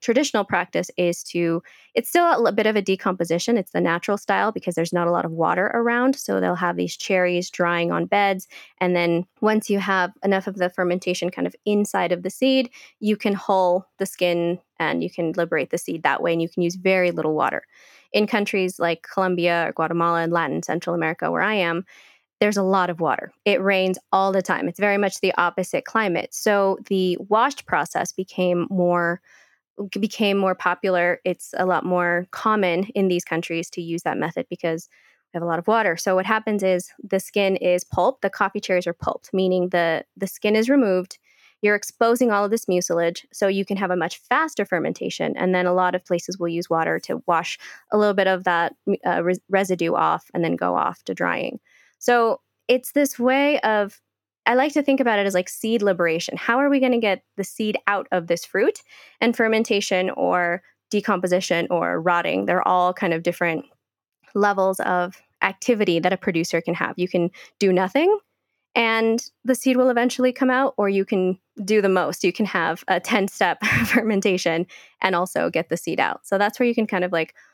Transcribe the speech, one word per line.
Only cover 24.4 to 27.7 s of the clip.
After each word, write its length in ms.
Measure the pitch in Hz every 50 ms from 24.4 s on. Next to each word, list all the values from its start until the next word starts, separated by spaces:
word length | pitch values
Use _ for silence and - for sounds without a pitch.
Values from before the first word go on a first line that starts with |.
| 185
time. 260 | - 180 - - 175
It's 100 | 170 -
very 180 | 202 208 202
much 240 | 202 202 196 - -
the 140 | - 185 -
opposite 480 | - 170 175 - - 185 - - 180 -
climate. 480 | - - 226 220 196 170 170 - - -
So 460 | - - 220 208 202 196 196 190 - - -
the 300 | 202 190 185 180 175 -
washed 480 | - 196 208 220 240 285 277 - -
process 460 | -